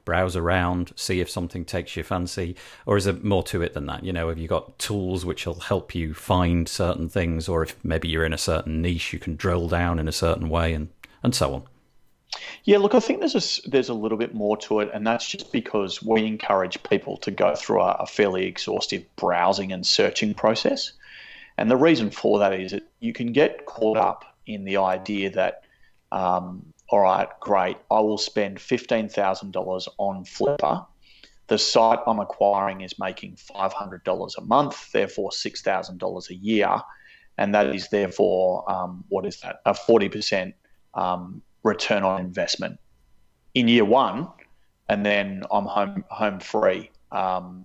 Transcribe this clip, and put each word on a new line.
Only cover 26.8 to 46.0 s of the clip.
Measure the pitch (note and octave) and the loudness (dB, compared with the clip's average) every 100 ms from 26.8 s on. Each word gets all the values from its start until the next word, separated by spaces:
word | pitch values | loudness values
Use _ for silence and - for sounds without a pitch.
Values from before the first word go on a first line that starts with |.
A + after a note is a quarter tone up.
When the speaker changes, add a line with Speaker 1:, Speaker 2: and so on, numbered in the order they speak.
| - | 0
Speaker 2:
all | G2+ | 4
right, | F#2+ F#2+ G2 - | 6 4 0 -4
great, | - G2 F#2 F#2+ - | 0 2 2 -2 0
I | A2 | 2
will | G#2+ G#2 | 2 0
spend | - - G2+ F#2+ | -2 -2 -2 -4
fifteen | - B2 - A#2 G#2+ | -2 -2 0 -2 0
thousand | - G2 F#2+ G2+ | 0 0 0 -4
dollars | F#2 F#2 F#2 - - | -6 -4 -4 -6 -6
on | G2+ F#2+ F#2 | -6 -6 -8
Flipper. | - - D3 - F#3 - _ - - - _ - | -2 0 2 0 -2 -4 _ -20 -20 -20 _ 0
The | G#2+ | 0
site | - B2+ A2+ A#2 - | 4 6 6 6 2
I'm | A2 | 0
acquiring | G2+ - G2+ G2 G2 F#2+ | -2 2 2 4 0 -4
is | F#2+ - | -10 -8
making | F#2+ F#2 G2 F#2 | -8 -8 -12 -18
five | - G2+ F#2+ | -12 -4 -4
hundred | G2 G2 F2+ | -4 -10 -8
dollars | - F#2 F#2+ - | -4 -2 -4 -8
a | |
month, | F#2+ B2+ C#3+ - - | 0 2 2 -4 -4
therefore | G#2+ G2 - F#2+ | -2 -2 -2 -6
six | - G#2+ - | -6 -8 -6
thousand | - F#2+ E2+ F2+ | -2 -2 -4 -8
dollars | F#2+ F2+ - | -8 -8 -12
a | |
year. | F#2 G2+ A2 F#2+ G2 - - - - _ - | -8 -2 2 2 0 -2 -18 -20 -20 _ -2
And | G2+ | 2
that | G#2 E2+ | 4 2
is | G2 - | 0 -2
therefore, | G#2 F#2+ - G2 F#2 F#2 F#2 - | 0 0 2 2 4 2 0 -2
um, | F#2+ F2+ F2+ - | -4 -6 -10 -6
what | G2 | -4
is | F#2+ - | -4 -8
that? | - - | -12 -4
A | - | -2
forty | G2+ - A#2 G2 | 0 4 4 4
percent, | G#2 - G2 F#2 - _ _ _ | -4 -4 -4 -4 -10 _ _ _
um, | - F#2 F2+ F2+ F#2+ - _ | -4 -2 -2 -6 -16 -20 _
return | A2 G#2 - G#2 | -2 0 0 0
on | F#2+ F#2+ | 2 0
investment | F#2 F#2+ F2 - F2 - _ _ _ _ _ _ _ | -4 -4 -4 -4 -6 -10 _ _ _ _ _ _ _
in | C3 A#2 | 2 6
year | A#2+ | 6
one, | G#2 B2 A#2 F2+ E3+ - - _ _ _ - | 6 6 4 0 -8 -12 -20 _ _ _ -4
and | G#2 | 0
then | G#2 G#2 G2 G2 - | 2 0 0 -6 -2
I'm | G#2 | -2
home, | G2 G2 G2+ G2 | 0 -2 -2 -4